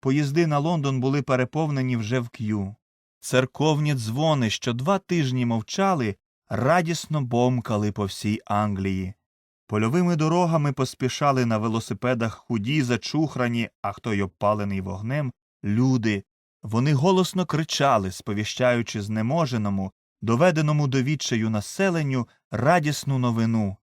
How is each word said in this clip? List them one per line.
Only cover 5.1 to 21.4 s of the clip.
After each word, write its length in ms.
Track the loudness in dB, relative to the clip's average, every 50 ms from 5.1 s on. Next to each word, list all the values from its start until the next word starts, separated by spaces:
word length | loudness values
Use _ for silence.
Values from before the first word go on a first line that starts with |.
| 0 0 0 0 0 0 0
мовчали, 680 | 0 0 -2 -2 -4 -2 0 0 2 2 0 0 -2 -4 _ _ _ _ _ _ _
радісно 760 | -4 0 2 4 4 4 2 0 -4 -6 -4 -4 -4 -2
бомкали 720 | -2 0 2 2 4 4 2 0 -2 -2 -2 0 0 0
по 120 | 0 -2 -4
всій 360 | -4 -4 -4 -2 -2 -2 -2 -2
Англії. 680 | -2 -2 0 0 0 -2 -2 -2 -2 -2 -2 -4 -6 -10 _ _ _ _ _ _ _ _ _ _
Польовими 500 | _ 0 0 0 2 2 2 2 2 2
дорогами 560 | 2 2 2 4 4 2 4 2 2 2 0
поспішали 760 | 0 -2 -2 -4 -2 _ -4 -4 -2 0 2 2 2 2 2
на 120 | 2 2 0
велосипедах 760 | 0 0 -2 -2 -4 -4 -8 -4 -2 -2 0 0 -2 -4 -4
худі, 480 | -8 _ _ -4 -2 -2 0 0 0
зачухрані, 880 | 2 2 0 -2 -2 -2 0 0 0 0 0 -2 -2 -2 0 -2 -4 -4 _ _
а 100 | -8 -8
хто 220 | -8 -6 -4 -2 -2
й 60 | 0
обпалений 600 | -2 -2 _ _ 0 0 2 2 -2 -4 -4 -4
вогнем, 520 | -4 -6 -8 -8 -6 -6 -4 -4 -4 -4 -8 _ _ _ _ _ -2
люди. 600 | 0 2 2 4 4 2 2 0 0 -2 -2 -4 _ _ _ _ _ _ _
Вони 320 | -10 -4 -2 0 2 2 2
голосно 520 | 2 4 2 4 2 2 0 -2 -4 -4
кричали, 680 | -2 -2 -4 -4 -4 -2 0 2 4 4 2 2 -2
сповіщаючи 920 | -6 -8 -8 -6 -4 -4 -4 -4 -2 0 2 2 2 2 -2 -4 -6 -8
знеможеному, 880 | -6 -4 -4 -2 -2 0 0 0 0 0 -2 -2 -2 0 0 -2 -4 -4 _ _ _ _ _ _
доведеному 680 | -2 0 2 4 4 4 4 2 2 2 2 2 0 2
до 140 | 0 0
відчаю 480 | 0 0 -2 -4 -2 -2 -2 0